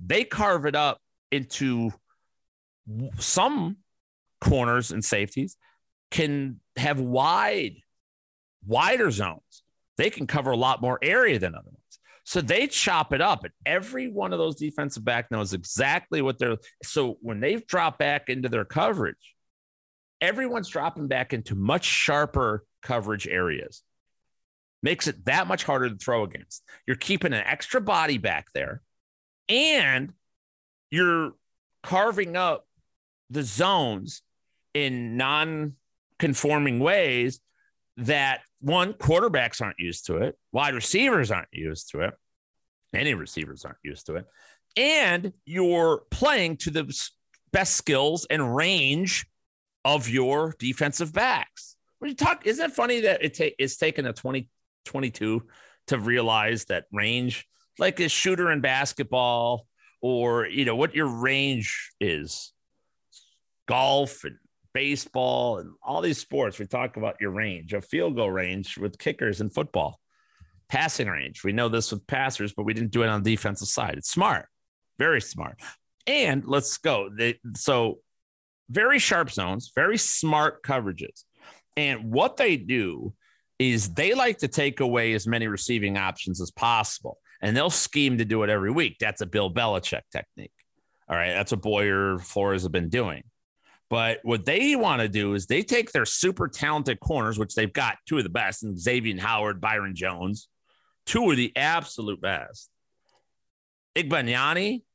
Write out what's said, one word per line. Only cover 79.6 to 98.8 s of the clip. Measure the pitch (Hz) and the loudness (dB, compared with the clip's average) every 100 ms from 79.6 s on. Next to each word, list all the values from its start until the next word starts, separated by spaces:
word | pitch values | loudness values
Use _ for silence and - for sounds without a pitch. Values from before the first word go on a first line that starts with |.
| - | -4
very | - 175 220 | 0 2 2
smart | - - 156 151 156 - | 0 0 2 2 2 0
coverages. | - 131 101 76 - - - _ - - _ - | -2 -2 -2 -6 -10 -16 -20 _ -20 -20 _ -2
And | 143 117 110 | 0 -2 0
what | 120 269 - | 2 2 2
they | 240 147 | 2 2
do | 92 127 95 73 104 - _ _ _ - | 0 0 0 -4 -8 -12 _ _ _ 0
is | 127 117 101 | 2 2 0
they | 87 180 | 0 2
like | 262 247 - | 4 2 0
to | 143 | -2
take | - 143 127 | 0 0 2
away | 127 120 113 | 2 2 2
as | 110 107 | 0 0
many | 117 113 | 0 0
receiving | 98 - 117 101 98 | -2 -2 0 0 0
options | 95 - - 90 | -2 -4 -6 -6
as | 85 | -6
possible, | - 117 113 104 - - - _ - | -2 2 2 0 -4 -10 -16 _ -8
and | 101 120 | -2 0
they'll | 170 | 0
scheme | - - 143 139 120 | 0 -2 0 2 2
to | 110 | 2
do | 110 | 2
it | 104 | 2
every | 104 98 | 2 2
week. | 151 127 - | 0 0 -2
That's | 107 - | -4 -4
a | 95 | -2
Bill | 107 95 | 0 0
Belichick | 85 113 95 - - - | 0 0 0 -2 -6 -6
technique. | - - - - _ _ _ _ _ - | -12 -12 -16 -20 _ _ _ _ _ -6
All | 85 | -2
right. | 87 | 0
That's | 90 101 | -2 -2
what | 104 | -2
Boyer, | 107 104 104 98 98 90 | 0 2 2 2 2 -2
Flores | 92 101 98 95 | -4 -2 0 0
have | 90 | 0
been | 90 85 | -2 0
doing. | 123 104 67 - _ _ _ _ _ - | 0 -2 -4 -12 _ _ _ _ _ -4
But | 117 113 113 | 0 0 0
what | 117 113 | 0 0
they | 107 180 277 277 | 2 2 4 2
wanna | 202 127 107 | 2 2 2
do | 107 101 | 2 0
is | 101 90 | 0 0
they | 143 | 0
take | 214 240 226 | 2 0 0
their | 139 | 0
super | 110 - 185 190 170 | 2 2 2 0 -4
talented | - 147 151 139 113 | -2 0 0 0 -2
corners, | - 147 110 107 | -2 0 0 0
which | 104 | -2
they've | - 107 | 0 0
got | 139 120 98 - | 2 0 -2 -2
two | 156 | -2
of | |
the | 95 | 0
best, | 113 98 - | -2 -2 -4
and | 110 | -6
Xavier | 90 | -4